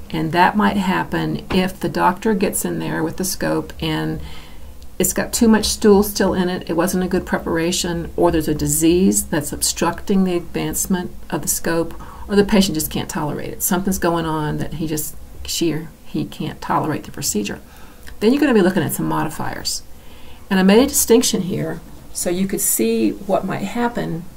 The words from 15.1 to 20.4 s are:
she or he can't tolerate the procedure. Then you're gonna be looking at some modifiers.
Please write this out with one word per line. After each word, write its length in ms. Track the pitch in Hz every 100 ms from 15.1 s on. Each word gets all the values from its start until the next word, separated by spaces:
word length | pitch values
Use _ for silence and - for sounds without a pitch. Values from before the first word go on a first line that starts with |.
| - - -
she 280 | - - 165
or 160 | 151 165 -
he 200 | - 156
can't 360 | 143 - 156 -
tolerate 440 | - 170 - 139
the 60 | -
procedure. 500 | - 147 208 202 - - - - - - -
Then 120 | 220
you're 80 | 285
gonna 140 | 294
be 80 | 220
looking 220 | 180 190
at 80 | -
some 140 | - 160
modifiers. 760 | 156 156 - - - - - - - - - - -